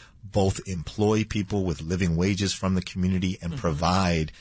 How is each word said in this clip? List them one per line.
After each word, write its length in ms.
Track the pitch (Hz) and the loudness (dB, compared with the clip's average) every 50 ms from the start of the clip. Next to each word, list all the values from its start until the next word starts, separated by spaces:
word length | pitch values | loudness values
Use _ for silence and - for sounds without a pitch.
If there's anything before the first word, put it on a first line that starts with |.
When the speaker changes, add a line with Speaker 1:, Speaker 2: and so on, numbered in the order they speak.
| - - - - | -20 -20 -20 -20
Speaker 1:
both 380 | 107 95 95 104 95 95 - - - | -14 -4 0 2 2 2 2 -2 -4
employ 580 | 98 92 85 73 - - - 104 107 107 107 110 | -6 -6 -6 -6 -6 -2 0 2 4 4 2 0
people 400 | - - 107 98 92 104 101 95 | 0 -2 -4 -2 0 -2 0 0
with 160 | 87 78 71 | 0 -2 -4
living 340 | 80 80 92 87 95 85 80 | -4 -4 -2 0 0 2 2
wages 360 | 82 90 98 101 95 101 92 | 2 2 2 2 0 0 -2
from 220 | - - 95 92 95 | -2 -2 -2 0 0
the 80 | 92 | 0
community 560 | - - - 95 90 92 92 90 95 92 92 - | -2 -2 -2 0 0 2 2 2 0 0 -2 -4
and 120 | 85 85 | -6 -6
Speaker 2:
Mm-hmm. 80 | 80 127 | -4 -2
Speaker 1:
provide 720 | - 85 76 73 80 85 92 95 95 87 85 82 78 76 - - | -2 -2 0 0 2 2 2 2 2 2 2 0 0 -2 -6 -12